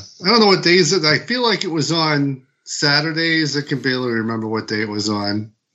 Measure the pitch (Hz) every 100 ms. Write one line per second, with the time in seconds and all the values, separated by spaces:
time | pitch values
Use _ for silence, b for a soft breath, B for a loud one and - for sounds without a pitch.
0 | - - 185 233 202 175 170 185 156 185
1 | 156 139 - 247 233 190 190 160 131 165
2 | 156 143 139 131 _ _ - - 147 147
3 | 160 160 165 160 147 143 143 131 131 127
4 | 123 113 113 113 110 110 110 107 107 104
5 | 104 104 101 104 110 _ _